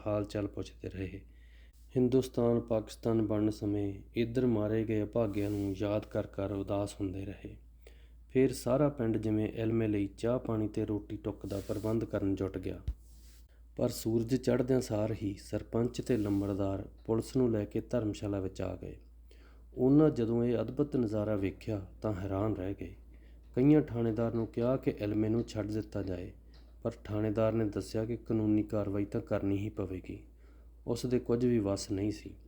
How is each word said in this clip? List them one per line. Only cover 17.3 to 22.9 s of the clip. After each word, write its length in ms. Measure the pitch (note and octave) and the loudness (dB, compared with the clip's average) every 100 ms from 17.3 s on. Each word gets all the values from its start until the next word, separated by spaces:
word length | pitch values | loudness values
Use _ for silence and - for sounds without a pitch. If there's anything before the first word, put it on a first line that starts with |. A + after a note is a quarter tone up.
| C3 | 2
ਨੂੰ 140 | B2 | 2
ਲੈ 140 | A2 G#2 | 2 0
ਕੇ 160 | A2+ | -4
ਧਰਮਸ਼ਾਲਾ 580 | - B2 A2 G2 G#2 G2+ | -2 -2 -2 -2 -2 -2
ਵਿੱਚ 220 | F#2+ - | -4 -4
ਆ 140 | F#2 F#2 | -6 -6
ਗਏ। 200 | F#2 - - - - - - - - | -10 -14 -18 -20 -20 -20 -20 -20 -14
ਉਹਨਾਂ 360 | - B2+ C#3+ D#3 | 0 4 6 6
ਜਦੋਂ 360 | A#2+ A2 A#2 A#2+ | 4 2 2 2
ਇਹ 120 | A#2 | 0
ਅਦਭੁਤ 380 | A2 C3 D3 C3+ | 0 -2 0 0
ਨਜ਼ਾਰਾ 400 | A2+ G#2+ G#2 G#2 | 0 0 0 0
ਵੇਖਿਆ 500 | F#2+ - - G#2 F#2 - | 0 -4 -4 -4 -6 -6
ਤਾਂ 120 | F#2 | -4
ਹੈਰਾਨ 420 | F2+ F#2 F#2+ A2 F#2+ | -4 -2 0 0 -2
ਰਹਿ 180 | F#2 G2+ | -4 -6
ਗਏ। 140 | - | -10